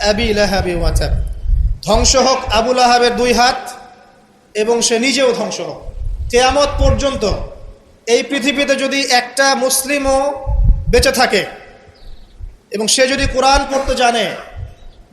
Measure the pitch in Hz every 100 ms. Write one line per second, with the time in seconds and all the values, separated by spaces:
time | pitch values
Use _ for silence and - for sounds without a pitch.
0 | 208 208 233 208 202 196 180 175 165 -
1 | 151 - - - - - - - - 220
2 | 226 262 254 269 - 214 233 254 247 240
3 | 240 208 247 226 247 262 - - - -
4 | - _ _ _ _ 208 214 233 - 226
5 | 262 254 262 190 202 - 160 - - -
6 | - - - 240 262 277 285 285 277 247
7 | 269 254 202 - - - - - _ _
8 | - 240 262 277 254 269 285 269 269 277
9 | 269 247 240 - 269 254 254 254 254 285
10 | 269 269 285 277 - - - - - 233
11 | 269 262 247 196 151 - - - - -
12 | - - - - - - - 202 214 -
13 | 254 269 269 254 262 277 277 269 269 247
14 | 247 233 185 123 - - - - - -
15 | -